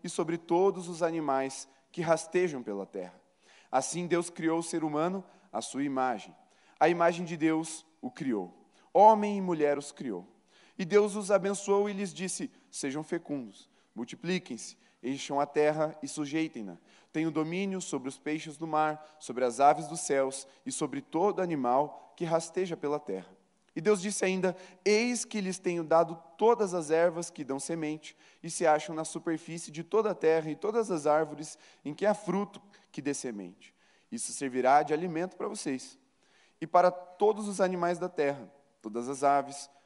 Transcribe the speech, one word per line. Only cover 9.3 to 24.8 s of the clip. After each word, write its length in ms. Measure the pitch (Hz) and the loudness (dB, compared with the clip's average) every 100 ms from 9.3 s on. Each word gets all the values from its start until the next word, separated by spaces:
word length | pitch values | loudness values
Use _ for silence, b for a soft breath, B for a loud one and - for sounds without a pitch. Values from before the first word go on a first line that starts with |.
| 202 | -2
e 40 | |
mulher 380 | 185 165 147 143 | -2 2 2 0
os 120 | 143 | -4
criou. 360 | - 131 90 95 _ _ b b - | -8 -6 -6 -10 _ _ b b -8
E 80 | 180 | 2
Deus 300 | 202 208 202 | 4 4 0
os 160 | 190 | 2
abençoou 580 | 196 190 196 - 202 208 | 2 2 -2 2 2 2
e 40 | |
lhes 200 | 196 202 | -2 -6
disse: 380 | 151 185 - 139 b b | -6 -6 -6 -8 b b
"Sejam 340 | - 143 143 | -8 -6 -6
fecundos, 640 | 151 170 165 143 113 98 - b b - | -6 -6 -4 -8 -8 -16 -20 b b -12
multipliquem-se, 840 | 123 - 170 180 180 117 - - b b | -12 -8 -4 -4 -4 -10 -12 -18 b b
encham 380 | 120 135 - 139 | -6 -6 -4 -2
a 60 | 143 | 0
terra 520 | 151 151 151 156 151 | 4 2 4 -2 -4
e 40 | 139 | -10
sujeitem-na. 720 | - 143 156 160 127 101 85 b b b | -6 -4 -2 -2 -6 -10 -12 b b b
Tenham 200 | - 160 | -4 -2
domínio 500 | 156 156 175 196 190 | -2 -2 -2 -2 -4
sobre 280 | - 143 127 | -6 -6 -6
os 100 | - | -8
peixes 380 | 151 156 160 147 | -6 -6 -8 -10
do 100 | 160 | -2
mar, 360 | 156 156 151 B B | 0 0 -2 B B
sobre 240 | - 120 | -10 -2
as 160 | 123 113 | 0 6
aves 280 | 143 147 156 | 6 6 0
dos 140 | 156 | -8
céus 440 | - 139 135 135 - B - | 0 0 0 -4 -12 B -10
e 60 | |
sobre 300 | - 147 135 | -4 -4 -4
todo 400 | - 160 202 185 | -4 0 0 0
animal 720 | 180 156 123 131 147 - - - | -2 0 2 2 2 -4 -20 -8
que 100 | 170 | -2
rasteja 520 | 165 170 - 185 165 | 0 0 -4 -4 -4
pela 220 | 143 147 | -4 -4
terra." 340 | - 92 90 - _ _ _ - | -4 -8 -10 -20 _ _ _ -2
E 60 | |
Deus 200 | 185 208 | 2 2
disse 220 | 196 202 | 0 -2
ainda: 320 | 190 190 185 175 B B | 0 2 0 -2 B B